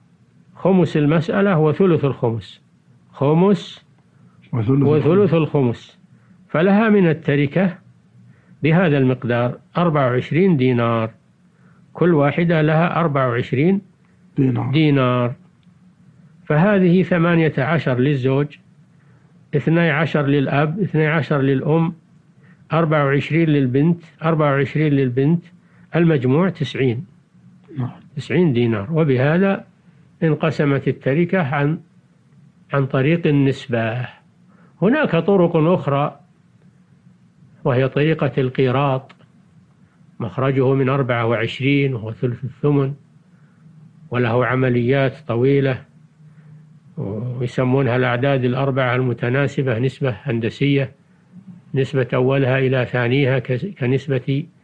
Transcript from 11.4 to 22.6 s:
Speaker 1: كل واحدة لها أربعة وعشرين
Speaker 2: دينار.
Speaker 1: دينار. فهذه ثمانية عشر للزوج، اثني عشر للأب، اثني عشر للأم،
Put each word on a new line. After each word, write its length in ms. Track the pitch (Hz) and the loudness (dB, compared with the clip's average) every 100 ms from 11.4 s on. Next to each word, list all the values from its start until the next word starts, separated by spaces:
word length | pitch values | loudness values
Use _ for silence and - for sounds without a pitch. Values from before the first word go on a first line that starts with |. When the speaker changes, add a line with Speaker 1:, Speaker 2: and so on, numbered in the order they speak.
| _ _ _ _ _ | _ _ _ _ _
Speaker 1:
كل 200 | - 170 | -2 2
واحدة 480 | 160 143 135 170 165 | 2 2 0 0 0
لها 380 | 156 160 170 - | 2 2 0 0
أربعة 300 | 165 139 131 | -2 0 -2
وعشرين 520 | 120 - 123 160 196 - _ _ _ _ - | -2 -4 -2 0 0 -4 _ _ _ _ -2
Speaker 2:
دينار. 340 | 131 120 123 | 0 0 -2
Speaker 1:
دينار. 600 | 139 156 139 127 123 123 127 _ _ _ _ _ _ _ _ - - - | 0 2 2 2 0 -2 -6 _ _ _ _ _ _ _ _ -20 -20 -4
فهذه 580 | 151 196 202 185 180 | 0 2 2 4 2
ثمانية 500 | 156 180 165 170 160 - | 2 0 2 2 0 -2
عشر 420 | 131 165 139 123 | -2 -2 -2 0
للزوج، 480 | 135 143 127 135 147 - _ _ _ _ _ _ _ _ _ 147 | 0 0 0 -2 -2 -8 _ _ _ _ _ _ _ _ _ -4
اثني 340 | 143 165 170 | 0 2 2
عشر 360 | 143 160 160 139 | 0 -2 -2 0
للأب، 540 | 143 135 139 156 175 | 0 0 0 -2 -2
اثني 280 | 170 156 156 | -2 0 0
عشر 340 | 160 131 147 | 0 -2 0
للأم، 520 | 135 135 151 165 165 - _ _ _ _ - - | 0 0 0 0 -2 -6 _ _ _ _ -20 -20